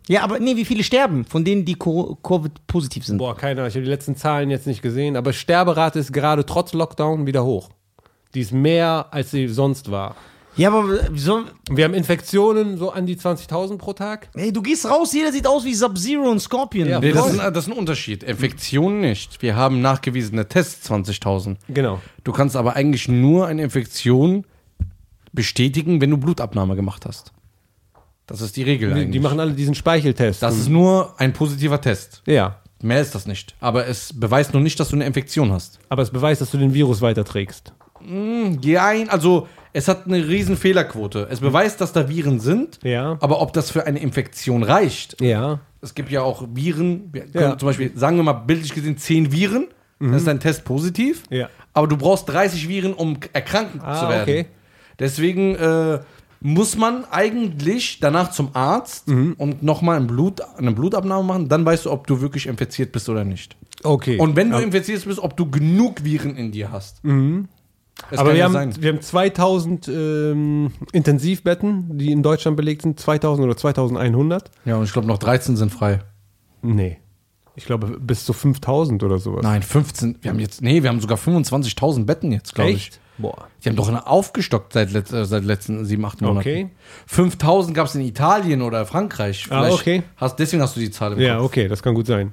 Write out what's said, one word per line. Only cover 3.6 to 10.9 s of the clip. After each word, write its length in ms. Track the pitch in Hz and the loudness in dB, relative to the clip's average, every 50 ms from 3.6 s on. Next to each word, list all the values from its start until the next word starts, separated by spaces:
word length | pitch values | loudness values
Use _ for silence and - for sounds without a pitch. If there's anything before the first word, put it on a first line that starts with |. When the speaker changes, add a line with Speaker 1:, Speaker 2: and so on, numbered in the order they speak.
| 127 120 | -4 -4
Speaker 2:
ich 60 | 101 | -4
habe 80 | 131 127 | -4 -2
die 80 | 131 | -2
letzten 240 | 143 139 - - 135 | -2 -4 -4 -6 -6
Zahlen 340 | 135 - 151 151 143 143 139 | -4 -2 0 0 0 0 0
jetzt 180 | 139 131 139 143 | -2 -2 -2 -4
nicht 140 | 123 104 | -6 -4
gesehen, 360 | - 120 117 131 143 147 143 123 | -4 -4 -2 -2 -2 -2 -2 -2
aber 160 | 120 139 131 | -2 -2 -2
Sterberate 640 | - - - 170 175 180 175 160 156 160 160 - 156 | -2 0 2 2 4 4 4 2 2 2 0 0 -2
ist 140 | 143 127 135 | -4 -4 -2
gerade 320 | 147 135 151 151 147 143 | 0 2 2 2 2 0
trotz 260 | - - 170 175 - | 0 -2 -2 -2 -2
Lockdown 560 | - 165 165 160 - - 151 156 160 156 143 135 | -2 -4 -4 -2 -2 -2 -2 -2 0 -2 -2 0
wieder 160 | 135 135 120 | 0 0 2
hoch. 260 | 131 120 92 - - - _ _ _ _ _ _ _ _ _ _ _ - | 0 0 -2 -4 -8 -16 _ _ _ _ _ _ _ _ _ _ _ -6
Die 60 | 135 | -6
ist 100 | 120 95 | -4 -2
mehr, 560 | 123 131 139 156 165 170 165 165 160 160 139 - | 0 2 2 4 4 4 2 2 0 -2 -4 -6
als 200 | - 147 135 - | -6 -6 -6 -4
sie 160 | - 139 131 120 | -4 -4 -2 -2
sonst 420 | 110 120 135 139 135 - - 101 | 0 0 0 0 0 -2 -4 -6
war. 240 | 101 98 98 101 - - - - - _ _ _ - | -6 -6 -6 -6 -10 -14 -20 -20 -20 _ _ _ -2
Speaker 1:
Ja, 140 | - 170 202 | 2 2 4
aber 160 | 214 220 208 196 | 4 4 2 2